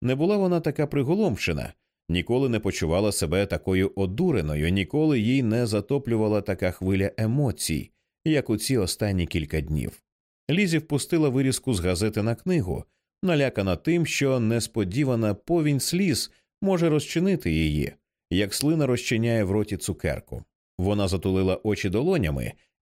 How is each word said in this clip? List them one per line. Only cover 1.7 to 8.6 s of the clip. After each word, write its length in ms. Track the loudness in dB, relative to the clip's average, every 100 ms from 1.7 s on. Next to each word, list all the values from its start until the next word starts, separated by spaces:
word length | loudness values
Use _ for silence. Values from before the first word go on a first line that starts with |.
| -14 _ _ -4
ніколи 400 | -2 0 0 0
не 100 | 0
почувала 520 | -2 -2 0 2 0
себе 340 | 0 0 0 0
такою 460 | -2 0 2 0 0
одуреною, 760 | -2 0 0 0 0 0 0
ніколи 500 | 0 0 0 2 2
їй 240 | 2 2
не 220 | 2 0 0
затоплювала 760 | 0 0 -2 0 0 2 0
така 300 | 0 -2 -2
хвиля 400 | -2 0 0 0 -2
емоцій, 760 | 0 0 0 -2 -2 -4 -6 _ _ _ 0
як 240 | 0 2
у 80 |
ці 200 | -2